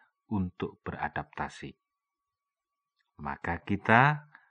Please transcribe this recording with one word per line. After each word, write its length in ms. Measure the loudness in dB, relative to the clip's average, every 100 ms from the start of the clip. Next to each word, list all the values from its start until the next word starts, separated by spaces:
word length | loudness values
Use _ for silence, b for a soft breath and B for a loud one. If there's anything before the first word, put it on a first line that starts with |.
| b _ -6
untuk 560 | -2 -2 -4 -8 -8
beradaptasi. 960 | -12 -6 -6 -6 -10 -8 -10 -8 -16 -16 _ _ _ _ _ _ _ _ _ _ _ _ _ -12
Maka 400 | -10 -8 -6 -6
kita, 640 | -4 -4 6 6 6 2 -8 b b